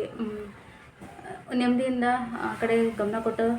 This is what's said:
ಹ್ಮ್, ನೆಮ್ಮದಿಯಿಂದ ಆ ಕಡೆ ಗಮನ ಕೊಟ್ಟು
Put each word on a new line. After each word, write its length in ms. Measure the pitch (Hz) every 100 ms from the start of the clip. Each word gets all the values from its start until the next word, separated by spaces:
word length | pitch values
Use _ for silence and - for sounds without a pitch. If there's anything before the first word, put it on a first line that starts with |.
| - -
ಹ್ಮ್, 240 | 214 208 208 - - - - - - - - - - 247
ನೆಮ್ಮದಿಯಿಂದ 480 | 247 247 262 247 240 247 233 233 -
ಆ 40 | -
ಕಡೆ 140 | 226 233 226 220
ಗಮನ 200 | 208 226 226
ಕೊಟ್ಟು 180 | 226 233